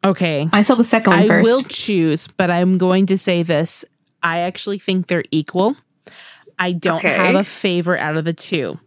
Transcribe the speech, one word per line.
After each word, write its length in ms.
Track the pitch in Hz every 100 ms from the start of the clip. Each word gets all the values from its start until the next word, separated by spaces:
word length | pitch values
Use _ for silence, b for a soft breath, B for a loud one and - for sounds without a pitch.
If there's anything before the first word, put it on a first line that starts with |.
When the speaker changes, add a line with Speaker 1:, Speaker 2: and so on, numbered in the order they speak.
Speaker 1:
Okay. 440 | 196 190 175 151 156
Speaker 2:
I 100 | 202
saw 120 | 208 247
the 80 |
second 280 | 233 226 226
one 100 | 175
Speaker 1:
I 40 | 208
Speaker 2:
first. 160 | -
Speaker 1:
will 180 | 226 247
choose, 640 | 269 - - 202 160 151 -
but 240 | _ 180
I'm 280 | 175 180 185
going 280 | 185 185 190
to 120 | 190
say 240 | - 175
this. 420 | 170 156 165 - - _ _ _
I 180 | 170 170
actually 380 | 175 185 - 196
think 280 | - 185 175
they're 180 | 175 -
equal. 460 | 156 147 180 202 285 _ _ - B B B B -
I 140 | 180
don't 240 | 175 180 165
Speaker 3:
Okay. 140 | 180
Speaker 1:
have 200 | 117 185
a 100 | 185
favorite 560 | 202 - 202 175 170 180
out 160 | 151 156
of 80 |
the 80 | 156
two. 460 | 170 - 170 113 71